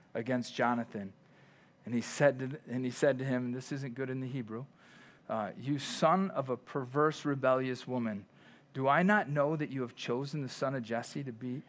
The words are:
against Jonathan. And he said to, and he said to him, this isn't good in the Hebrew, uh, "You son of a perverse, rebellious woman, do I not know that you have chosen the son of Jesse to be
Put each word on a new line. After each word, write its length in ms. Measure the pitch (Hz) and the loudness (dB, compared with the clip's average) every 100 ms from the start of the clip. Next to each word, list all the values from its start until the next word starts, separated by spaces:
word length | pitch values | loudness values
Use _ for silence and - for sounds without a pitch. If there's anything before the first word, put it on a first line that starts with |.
| _ | _
against 400 | 117 117 127 117 | -6 -2 -2 -2
Jonathan. 600 | - 120 120 113 104 98 - _ - - - _ _ - | 0 2 2 -2 -8 -10 -12 _ -20 -20 -20 _ _ -4
And 100 | 120 | -4
he 60 | |
said 360 | - - 143 127 | -4 4 4 4
to, 220 | 131 147 - | -4 -8 -6
and 160 | 123 127 | -2 -2
he 60 | |
said 260 | 120 147 127 | 2 4 4
to 80 | 135 | 0
him, 260 | 127 123 | 0 0
this 200 | 127 127 | -4 -6
isn't 240 | 143 135 120 | -6 -6 -6
good 160 | 131 | -4
in 80 | 131 | -4
the 80 | 127 | -4
Hebrew, 380 | 135 107 110 139 - - - - - - | -6 -6 -8 -10 -18 -20 -20 -20 -20 -6
uh, 220 | 113 101 - | -4 -4 -6
"You 200 | 123 143 | -4 -2
son 500 | - - 160 185 190 | -4 2 6 6 2
of 200 | - 131 | -2 -2
a 80 | 120 | -4
perverse, 680 | - 143 123 139 151 151 151 | -4 -6 -2 2 2 2 -2
rebellious 640 | 139 131 131 131 123 - | 2 4 4 2 -4 -4
woman, 380 | 127 113 101 98 - - - _ 135 | -2 -2 -4 -10 -20 -20 -20 _ -2
do 120 | 135 | 4
I 140 | 147 | 6
not 260 | 180 208 151 | 6 4 4
know 280 | 147 143 156 | 2 2 0
that 160 | 151 | -2
you 100 | 135 | -4
have 140 | 120 - | -6 -6
chosen 480 | - 123 139 156 | -2 -2 -2 -4
the 60 | 131 | -6
son 260 | - 135 135 | -4 -2 -2
of 80 | |
Jesse 400 | 110 117 - - | -2 -4 -4 -8
to 80 | 135 | -8
be 320 | 113 127 127 | -8 -8 -8